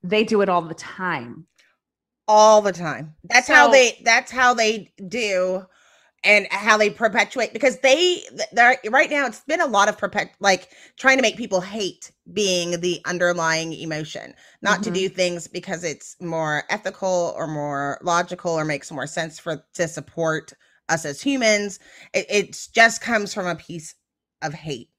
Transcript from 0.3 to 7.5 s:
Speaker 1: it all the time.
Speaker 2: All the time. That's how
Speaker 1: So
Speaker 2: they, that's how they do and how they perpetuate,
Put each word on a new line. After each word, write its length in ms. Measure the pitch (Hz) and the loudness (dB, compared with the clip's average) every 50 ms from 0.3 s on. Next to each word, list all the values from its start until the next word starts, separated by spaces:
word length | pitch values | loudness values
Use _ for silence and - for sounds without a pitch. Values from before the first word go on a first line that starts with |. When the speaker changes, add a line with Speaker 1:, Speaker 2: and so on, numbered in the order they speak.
| 226 202 | 2 2
Speaker 1:
it 80 | 202 190 | 2 2
all 120 | 180 175 | 2 0
the 140 | 165 156 165 | 0 -4 -14
time. 720 | - - - - - 185 180 165 139 120 120 117 - 165 _ _ _ _ _ _ _ _ _ _ _ _ _ _ _ _ | -14 -14 -18 -12 -8 -6 -4 -4 -6 -8 -12 -16 -18 -20 _ _ _ _ _ _ _ _ _ _ _ _ _ _ _ _
Speaker 2:
All 340 | - 214 214 214 214 214 214 | 4 6 8 8 8 8 6
the 100 | 208 202 | 4 2
time. 420 | 180 165 175 156 135 110 147 156 - _ - | -4 -4 -8 -8 -8 -8 -12 -16 -18 _ -6
That's 220 | 175 - 247 - | 2 2 2 4
how 180 | - 302 294 285 | 6 6 6 8
Speaker 1:
So 60 | 285 277 | 8 8
Speaker 2:
they, 260 | 262 247 233 214 _ - | 8 6 6 2 _ 0
that's 260 | 233 226 247 254 - | 2 2 2 2 -2
how 220 | 233 254 254 247 247 | -2 2 2 2 2
they 400 | 233 226 214 226 214 175 _ _ - 196 | 2 0 0 0 -2 -8 _ _ -18 -14
do 580 | 175 185 247 226 208 196 185 185 185 185 190 190 _ _ _ _ _ _ _ _ _ _ _ - | -8 -6 -6 -4 -2 0 0 0 -2 -2 -6 -8 _ _ _ _ _ _ _ _ _ _ _ 2
and 240 | 196 208 208 196 - | 4 4 4 4 0
how 260 | - 196 214 226 214 | -6 -2 2 2 2
they 120 | 208 214 208 | 4 2 -4
perpetuate, 640 | - - 233 214 190 233 208 226 - 262 226 - | -4 -2 -2 0 0 0 -2 -2 -2 -4 -4 -4